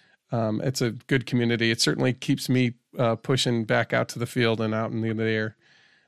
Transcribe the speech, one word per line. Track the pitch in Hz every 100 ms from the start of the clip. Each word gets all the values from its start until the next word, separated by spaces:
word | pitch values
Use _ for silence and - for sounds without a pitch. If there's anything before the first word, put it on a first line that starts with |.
| _ _ _
Um, | 120 110 107
it's | 135 131
a | 120
good | 113 - 135 -
community. | 123 117 117 113
It | 113
certainly | - - 131
keeps | 123 - 131 -
me, | 127 123 - _ -
uh, | 117 113
pushing | - 131 131 117 107
back | 120 113
out | 120 117
to | -
the | 117
field | 127 117 113
and | 110
out | 110 113
in | 113
the | 113 110
air, | 110 110 107 - _ _ _ _